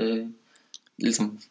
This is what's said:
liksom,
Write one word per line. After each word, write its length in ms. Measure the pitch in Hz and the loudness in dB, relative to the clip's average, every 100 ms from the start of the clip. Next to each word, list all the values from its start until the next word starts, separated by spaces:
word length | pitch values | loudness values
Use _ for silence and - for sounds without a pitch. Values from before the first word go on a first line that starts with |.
| 113 113 233 - _ - - - - - | 2 0 -2 -10 _ -20 -20 -20 -20 -2
liksom, 400 | 120 113 107 104 - | 2 2 0 -2 -6